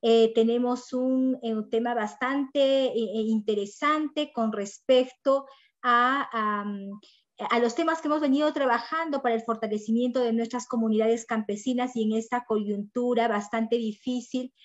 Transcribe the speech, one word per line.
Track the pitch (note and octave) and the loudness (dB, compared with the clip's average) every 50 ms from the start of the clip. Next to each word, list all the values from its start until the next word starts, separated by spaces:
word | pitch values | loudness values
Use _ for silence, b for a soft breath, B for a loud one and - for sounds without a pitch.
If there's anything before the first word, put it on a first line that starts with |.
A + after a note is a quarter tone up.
eh, | - A3+ A3+ A3+ A3+ A3+ A3+ | 2 4 6 6 6 6 4
tenemos | A#3 A3+ A3+ A#3+ A#3+ B3 B3 B3 B3 - - C4 | 2 2 4 2 2 2 0 -2 -2 -4 -6 -4
un, | B3+ B3+ C4 C4 C4 C4 C4 B3+ B3+ A#3 | -2 0 2 2 2 2 0 0 -2 -4
eh, | A3+ A3 | -4 -4
un | G#3+ G#3 - | -4 -4 -2
tema | A#3 A3+ A#3 A#3+ A#3+ | -2 -2 0 0 0
bastante, | A#3+ G#3+ G#3+ - - B3+ C4 C#4 C#4+ C4+ C4 - C#4+ C4+ C4+ C4+ C4+ C4 | -2 -2 -4 -4 -4 -4 -2 0 -2 -2 0 2 2 4 4 4 2 2
eh, | B3 - | 0 0
eh, | A#3 A3 F#3+ G#3 A3+ G#3+ A3 | 0 0 0 0 0 0 0
interesante | A3 G#3+ G#3 - G#3+ G3+ G3+ G#3 - - D4 C#4+ D#4 D#4 D#4 D4 - D4+ D4 D4 - | 0 0 0 0 -2 -2 -2 -4 -6 -4 -2 0 0 0 -2 -2 -2 -4 -4 -4 -2
con | A#3 A3+ A3 A3 | -2 -2 -2 -2
respecto | G#3 G3+ G3+ - - _ - C4 B3+ B3+ B3+ - _ _ C4+ C4+ C4+ C4+ B B B B B B _ | -4 -6 -8 -10 -8 _ 4 4 4 4 2 -4 _ _ 0 0 0 0 B B B B B B _
a, | - B3 A#3+ A#3+ B3 B3 C4+ C#4 - - | 0 2 4 4 4 2 2 0 -2 -4
am, | - A3+ G#3+ G#3 G#3 G3+ G3+ G#3 G3+ G3 G3 G3 G3+ G#3 b b b b b _ _ - | -4 -2 -2 -2 -2 -2 -4 -6 -8 -8 -10 -12 -14 -14 b b b b b _ _ -10
a | G#3 - A#3 A#3 | -4 -2 0 2
los | A#3+ A#3 A3+ | 2 2 0
temas | E4 E4 D#4+ E4 E4 | 0 0 0 0 -2
que | - D4 | 0 0
hemos | D4+ D#4 | 0 2
venido | D4 C#4 C4 C#4+ D4+ D4+ D4+ | 2 2 2 2 2 2 0
trabajando | D4+ C#4 B3+ A#3 A#3+ A#3+ - D#4+ D#4+ E4 D#4+ C#4+ C4+ | 0 0 2 2 0 -2 -4 -4 -4 -4 -2 -4 -2
para | C4+ A#3+ A3+ | 0 0 0
el | A3+ | 0
fortalecimiento | A3+ A#3 A3 A3 A3+ G#3 G#3+ G#3+ G#3 A3+ A3+ A#3 B3 B3+ A#3+ C4 | -2 -2 -4 -4 -2 -4 -4 -4 -2 0 0 2 2 0 0 0
de | B3 A#3 | 0 2
nuestras | A3+ A#3 A#3 A3+ B3+ B3 - - | 0 0 0 -2 -4 -6 -6 -4
comunidades | - A3+ A3+ A3 G#3+ G#3+ A3 A3+ A#3 A3+ A3+ | -2 -2 0 2 2 2 2 2 2 0 -2
campesinas | - A#3 A3 G#3+ - G3+ G#3 - C4 B3 B3 B3 B3 - A#3 | -4 -4 -4 -2 -4 -6 -4 -2 -2 -2 0 -2 -2 -2 -2
y | A3 | 0
en | G#3+ A3 | 0 0
esta | A3+ A3 - B3 A#3+ A#3+ | -2 -2 -2 -4 -6 -2
coyuntura | - A3 G#3+ G#3 G#3 G3+ G3+ G#3 - _ B3 B3 B3 B3 A#3 A3+ A#3 | -2 -2 -2 -2 -2 -4 -4 -6 -6 _ -4 -2 0 2 2 2 2
bastante | G#3 G#3 G#3 - - A3+ A3+ A3+ - | 0 -2 -4 -4 -4 -4 -2 0 -2
difícil, | A#3+ A3+ A3 G#3+ - _ B3+ B3 B3 B3 - - B3+ B3+ B3+ b b | -2 -2 -4 -6 -6 _ -6 -4 -4 -6 -6 -6 -6 -6 -8 b b